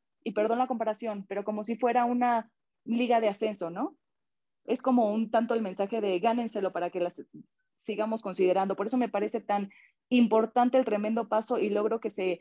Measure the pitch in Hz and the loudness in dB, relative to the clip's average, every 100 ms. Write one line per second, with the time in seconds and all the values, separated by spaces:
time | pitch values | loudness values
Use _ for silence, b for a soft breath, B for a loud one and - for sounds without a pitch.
0 | _ _ - 208 214 233 254 240 220 214 | _ _ -6 -2 0 0 0 -2 -4 -4
1 | 233 202 196 202 202 208 214 226 247 233 | -6 -8 -6 -6 -4 -6 -6 -2 0 2
2 | 240 247 247 233 226 _ _ _ - 233 | 2 2 2 0 -2 _ _ _ -4 -2
3 | 240 233 220 196 220 202 170 170 269 - | 2 2 2 0 -4 -4 -6 -4 -6 -8
4 | _ _ _ _ _ _ - 254 - 247 | _ _ _ _ _ _ -4 -2 2 2
5 | 214 214 226 233 226 226 208 185 202 226 | 2 0 0 0 0 0 -2 -4 -4 -2
6 | 208 180 220 233 226 220 190 175 175 180 | -2 0 2 0 -2 -4 -4 -2 -4 -2
7 | 175 - - - - _ _ _ - 208 | -4 -6 -16 -20 -20 _ _ _ -6 -4
8 | 214 220 202 185 185 180 196 190 202 254 | -2 -4 -4 0 2 4 2 -2 -2 0
9 | 240 202 208 226 - 202 202 b b _ | 0 0 -2 -4 -2 -2 -2 b b _
10 | _ 247 233 220 226 247 247 262 254 208 | _ 4 6 4 4 4 4 4 2 0
11 | 214 220 202 214 226 247 208 202 214 226 | 0 -2 0 -2 0 0 0 0 0 -2
12 | - - 185 175 | -6 -4 -2 -4